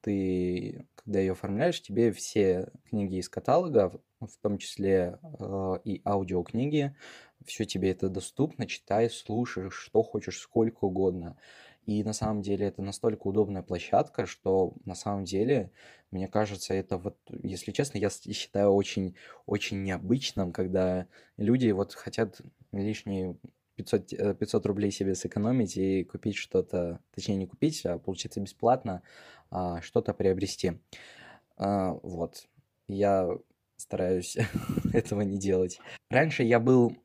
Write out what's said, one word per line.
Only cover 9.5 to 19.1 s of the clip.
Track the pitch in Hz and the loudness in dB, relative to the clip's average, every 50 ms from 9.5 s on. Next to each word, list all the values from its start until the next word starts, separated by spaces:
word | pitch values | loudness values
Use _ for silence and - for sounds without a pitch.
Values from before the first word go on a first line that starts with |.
| - 95 92 95 | -6 -8 -8 -8
что | - - - - - 107 113 | -10 -12 -16 2 2 2 2
хочешь, | - - 107 - - - - | 2 -2 -6 -6 -4 -10 -10
сколько | - - _ 120 113 113 - _ - | -14 -2 _ 2 2 2 0 _ -2
угодно. | 98 92 95 95 92 87 90 85 85 - _ - - - - - - - _ _ | -2 0 2 2 2 0 -2 -8 -10 -14 _ -20 -20 -20 -20 -20 -20 -20 _ _
И | - 104 104 104 | -2 -2 -2 -2
на | 107 107 | -2 -4
самом | - 113 107 107 104 | -2 -2 -2 -2 -2
деле | 95 101 101 95 101 98 | -2 -2 0 0 0 -2
это | - - | -2 -4
настолько | 95 98 98 - - 113 107 - - 101 | -8 -8 -6 -2 -2 -2 -2 0 -4 0
удобная | 95 107 104 95 101 92 | 2 2 2 2 0 -8
площадка, | 87 - 90 87 - - - - 151 - - - - | -4 -4 -4 -4 0 4 4 4 4 2 -2 -6 -4
что | 90 - _ _ 95 95 95 92 - - - - | -4 -8 _ _ 2 4 4 2 2 -2 -10 -12
на | 98 90 | -10 -10
самом | - - 104 101 98 95 | -6 -4 -4 -4 -4 -4
деле, | 85 95 95 110 127 143 123 95 90 _ - - - - _ _ _ | -2 0 0 2 4 2 2 0 -4 _ -20 -20 -20 -20 _ _ _
мне | - 92 95 98 | -6 -6 -6 0
кажется, | - 107 107 101 101 92 - - 98 | 0 0 0 0 -2 -8 -4 -2 -2
это | 95 92 - 98 90 | -2 -2 -4 -6 -6
вот, | 90 101 - _ _ - - - - | -6 -8 -10 _ _ -14 -14 -8 -6
если | - 98 90 - - | -6 -6 -6 -8 -6
честно, | 101 - 147 139 - 101 | -2 -2 -2 -2 0 -2
я | 104 101 | -2 -2
с-, | - - - - | -2 -4 -10 -10
считаю | 101 - - - - 101 101 101 | -8 -8 -8 -4 0 4 6 6
очень, | 98 101 98 - - 101 95 92 | 6 6 4 2 -2 -2 -2 -4